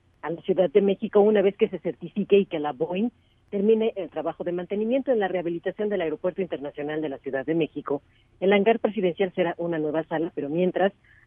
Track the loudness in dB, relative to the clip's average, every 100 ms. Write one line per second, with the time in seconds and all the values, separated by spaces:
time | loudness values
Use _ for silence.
0 | _ _ -10 -8 -2 2 4 4 4 0
1 | 2 4 6 6 2 2 -2 0 -6 -8
2 | -8 -4 4 4 4 -2 -4 -4 -4 -2
3 | -4 _ _ _ _ -2 2 4 2 -2
4 | -8 -6 -6 -4 -4 -4 -4 -4 0 0
5 | 0 0 0 -2 -4 -4 -6 -4 -2 -2
6 | -2 -2 -4 -2 -4 -4 -8 -8 -6 -4
7 | -6 -6 -6 -6 -2 0 -2 -4 -6 -6
8 | _ _ _ -4 2 4 4 2 0 0
9 | -2 0 -2 0 -2 -2 -4 -2 -2 -2
10 | -2 -4 -4 -6 -4 0 0 2 -2 -2
11 | _ _